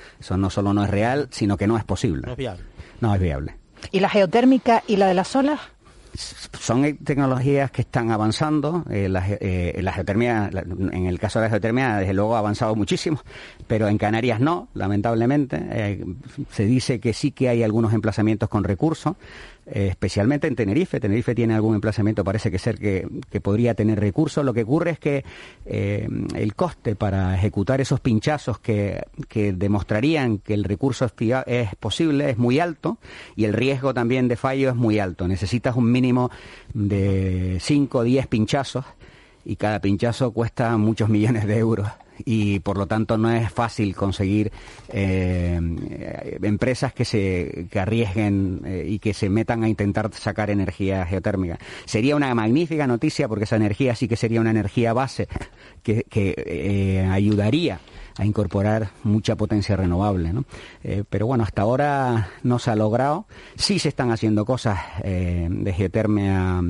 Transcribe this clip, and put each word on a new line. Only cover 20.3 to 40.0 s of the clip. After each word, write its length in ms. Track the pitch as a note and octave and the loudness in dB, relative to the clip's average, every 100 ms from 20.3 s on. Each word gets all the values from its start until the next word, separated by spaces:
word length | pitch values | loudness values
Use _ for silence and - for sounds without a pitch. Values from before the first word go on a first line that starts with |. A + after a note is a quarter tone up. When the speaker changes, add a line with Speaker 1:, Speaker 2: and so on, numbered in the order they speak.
| D3 D#3 | 2 0
Speaker 1:
en 80 | A#2+ | 0
Tenerife. 420 | G2+ A#2 F#3 - | 2 2 0 -2
Tenerife 340 | G#2 G#2+ A#2+ | 0 0 0
tiene 200 | A#2 A2+ | 0 2
algún 220 | A2 G#2+ G#2+ | 2 2 2
emplazamiento, 500 | G#2+ G#2 G#2 G#2+ F#2+ | 0 0 0 0 0
parece 260 | G2+ A2+ | -2 -2
que 80 | F#2 | -2
ser 180 | - G2+ | -2 -2
que, 300 | G#2 F#2 F2 - - | -2 -2 -4 -8 -8
que 80 | G2+ | -4
podría 340 | - G#2 A#2+ | 0 2 2
tener 240 | A2+ G#2+ G#2+ | 2 2 2
recursos. 460 | G#2 F#2+ D#3 - | 2 2 0 0
Lo 100 | C#3+ | 0
que 100 | A2+ | 0
ocurre 280 | A2 D3+ F3 | 0 0 0
es 80 | D#3+ | -2
que, 240 | D3+ C#3+ - - - - - | -2 -2 -4 -14 -20 -20 -8
eh, 440 | G#2 G2+ G#2 - - - - | -4 -2 -2 -2 -4 -4 -2
el 200 | A2 - | -4 -2
coste 400 | F3+ - - G#2 | -4 -2 -6 -2
para 400 | G#2 F#2+ F#2 F#2 | 0 0 0 0
ejecutar 440 | G2+ G#2 G2 C3+ | 0 0 0 0
esos 220 | C3+ C3+ | 0 0
pinchazos 580 | - A2 - D3+ - A2+ | 2 2 2 -2 -4 -6
que, 420 | - G#2 G2+ F2+ - - - | -2 0 0 -4 -10 -14 -8
que 240 | - G#2 | -2 -2
demostrarían 840 | F#2 G2 G#2 F#2 G#2+ C#3 D#3+ C3 G#2 | 0 0 0 0 0 2 2 0 -2
que 160 | - G#2 | -2 -2
el 100 | F#2 | -2
recurso 400 | G2+ C3+ B2 A#2+ | -2 -2 0 -2
es 80 | |
fia-, 320 | - A2+ B2+ - | 0 0 0 0
es 260 | A#2+ A2+ - | -2 -2 -4
posible, 560 | A2 - E3 C#3+ C#3+ | -6 0 2 2 0
es 60 | A2+ | 2
muy 220 | B2 C3 | 2 2
alto, 380 | F3 D#3+ D#3+ A#3 - - - - | 2 -2 -4 -6 -10 -20 -12 -2
y 80 | G#2+ | 0
el 80 | |
riesgo 400 | G#2 B2+ C3+ C3+ | 2 2 0 0
también 340 | B2 A#2+ C3 B2+ | 0 2 2 2
de 80 | A#2+ | 2
fallo 340 | C3+ C3+ C3+ | 0 0 0
es 60 | B2 | 2
muy 240 | A#2 G#2+ | 2 2
alto. 280 | F#2+ F2 F2+ | 0 -2 -2
Necesitas 480 | F#2 G2+ A#2+ C3 A#2+ | 0 0 0 0 2
un 160 | A#2 | 4
mínimo 400 | B2 B2+ B2 B2 - - - - | 4 4 2 0 -4 -16 -20 -10
de 840 | - G2+ G2 G2 F#2+ F#2+ F#2 F#2 F#2 | -2 0 2 2 2 0 0 -2 -2
cinco 380 | - C#3+ C#3 C3 | 0 2 2 2
o 40 | |
diez 220 | A#2 C3 B2+ | 2 2 2
pinchazos, 580 | A#2+ G#2+ C#3+ C3 B2+ - - - - - _ - | 0 2 0 -2 -6 -10 -16 -20 -20 -20 _ -10
y 100 | G2+ | -4
cada 240 | G#2 G#2 | -2 0
pinchazo 520 | G2 G2+ | 0 0